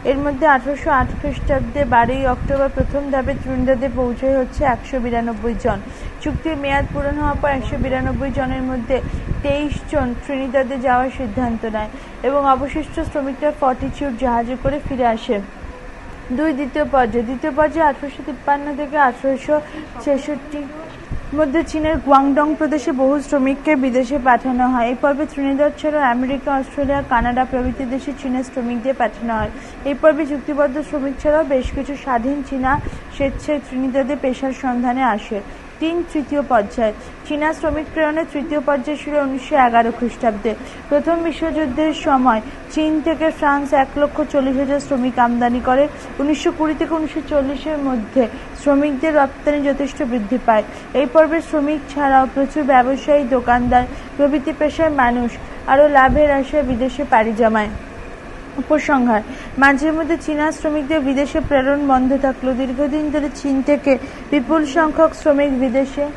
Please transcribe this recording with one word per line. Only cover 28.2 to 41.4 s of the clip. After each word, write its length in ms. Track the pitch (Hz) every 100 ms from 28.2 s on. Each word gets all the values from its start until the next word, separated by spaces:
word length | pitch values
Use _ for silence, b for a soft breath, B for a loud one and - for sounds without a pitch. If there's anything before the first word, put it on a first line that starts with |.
চীনের 220 | 269 254
শ্রমিকদের 500 | 262 269 240 240 254
পাঠানো 400 | 269 226 - 233
হয়। 160 | 220 220 269 B B
এই 100 | 269
পর্বে 320 | 277 311 294 285
চুক্তিবদ্ধ 540 | 285 262 277 285 269
শ্রমিক 340 | - 302 277 262
ছাড়াও 220 | 302 302
বেশ 260 | 294 269 233
কিছু 260 | 277 277 277
স্বাধীন 460 | 277 240 247 285 262
চীনা 300 | 269 262 285 B B B
স্বেচ্ছায় 460 | - 277 - - 294 -
ত্রিনিদাদে 480 | 254 262 262 254 285
পেশার 360 | 269 247 269
সন্ধানে 500 | 254 262 247 247 254
আসে। 380 | 254 208 - 202 - B B -
তিন 140 | 320 339 339
তৃতীয় 300 | 311 254 294
পর্যায়। 500 | 254 240 202 - 220 214 B B -
চীনা 220 | 294 302
শ্রমিক 340 | 311 320 294 302
প্রেরণের 320 | 311 302 311 330
তৃতীয় 280 | 294 320 294
পর্যায় 380 | 285 277 247 294
শুরু 140 | 294 294 277
উনিশশো 280 | 262 - 302
এগারো 340 | 247 233 233 233
খ্রিস্টাব্দে। 560 | 240 - 233 208 226 208 B B -
প্রথম 280 | 294 320 339
বিশ্বযুদ্ধের 680 | 330 -